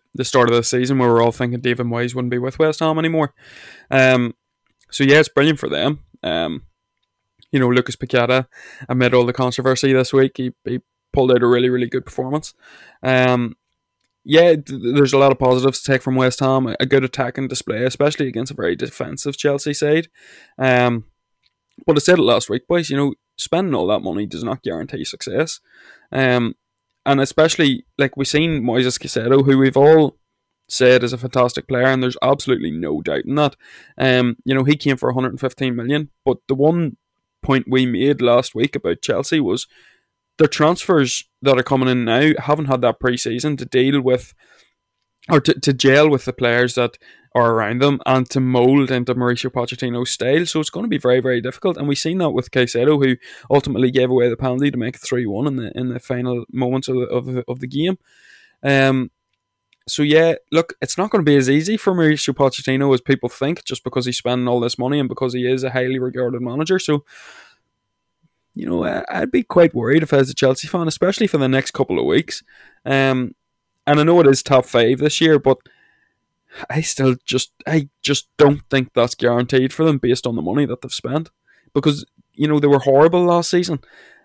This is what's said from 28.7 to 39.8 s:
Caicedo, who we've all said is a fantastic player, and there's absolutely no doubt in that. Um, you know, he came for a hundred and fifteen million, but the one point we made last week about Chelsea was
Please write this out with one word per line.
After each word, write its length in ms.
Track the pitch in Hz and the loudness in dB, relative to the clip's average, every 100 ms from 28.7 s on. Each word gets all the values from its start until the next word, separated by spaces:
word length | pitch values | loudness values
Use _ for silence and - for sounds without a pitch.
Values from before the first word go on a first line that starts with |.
| 120 127 - | 0 0 -2
Caicedo, 460 | - 120 117 135 135 | -6 -4 2 4 4
who 120 | 135 | 4
we've 200 | 135 135 | 4 4
all 400 | 143 160 147 - _ _ _ _ - | 6 6 4 -2 _ _ _ _ -10
said 360 | - 127 127 | 2 6 6
is 100 | 120 | 2
a 40 | 123 | -6
fantastic 480 | 123 131 123 - - | -4 0 0 -2 -6
player, 200 | 127 131 | -2 0
and 180 | 131 | 0
there's 140 | 127 - | -2 -2
absolutely 480 | 131 139 - 127 82 | -4 -4 -2 -2 -2
no 320 | 80 80 76 | -6 -6 -6
doubt 220 | 85 71 | -4 -6
in 120 | - 143 | -4 -2
that. 200 | 143 - _ - - - | -2 -4 _ -20 -20 -2
Um, 380 | 131 127 123 117 | 0 2 0 -4
you 100 | - | -2
know, 120 | 135 135 | 0 2
he 100 | 151 | 0
came 220 | 143 127 | 0 -2
for 100 | 123 | -2
a 60 | |
hundred 160 | 127 127 | -2 -4
and 100 | - | -4
fifteen 380 | 131 - 131 120 | -8 -4 -6 -4
million, 320 | 117 147 147 _ - | -4 -4 -4 _ -4
but 140 | 113 - | -4 -4
the 60 | 135 | 0
one 420 | 147 175 156 - _ _ _ _ | 2 2 -2 -6 _ _ _ _
point 280 | - 135 123 | 0 0 2
we 160 | 131 127 | 0 0
made 360 | 101 139 139 | 0 0 2
last 320 | 123 120 - 107 | 2 2 0 -4
week 200 | 143 - | -4 -2
about 260 | - 85 | -4 -4
Chelsea 380 | - 101 143 160 | -4 -4 -2 -2
was 280 | 107 120 - _ | -2 -4 -6 _